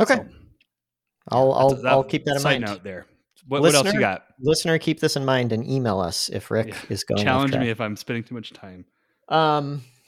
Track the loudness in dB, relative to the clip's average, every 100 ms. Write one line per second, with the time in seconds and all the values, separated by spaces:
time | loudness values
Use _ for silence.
0 | 2 2 -2 -18 -20 _ _ _ _ _
1 | _ _ -2 2 4 4 4 4 4 2
2 | 2 -2 -2 0 0 0 -2 -8 -10 -14
3 | -16 _ _ _ -4 0 4 4 2 2
4 | 0 -2 _ -4 0 0 2 0 0 -2
5 | -2 0 0 0 0 -2 -2 -2 0 0
6 | -2 -4 -6 -6 -4 -2 -2 -6 -8 -6
7 | -4 -2 0 2 0 -2 -2 -4 -6 -8
8 | -8 -8 -8 -12 -14 -18 -20 -20 -20 _
9 | _ _ -2 2 4 2 -2 -8 -12 _